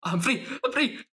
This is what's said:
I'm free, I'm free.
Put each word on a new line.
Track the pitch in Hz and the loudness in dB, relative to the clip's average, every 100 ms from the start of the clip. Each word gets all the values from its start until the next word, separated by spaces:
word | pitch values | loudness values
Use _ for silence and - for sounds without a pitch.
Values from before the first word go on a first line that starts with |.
I'm | 180 175 | 0 0
free, | 190 254 - 262 - | 2 0 -2 -4 -2
I'm | |
free. | 294 285 - - | 2 0 0 -16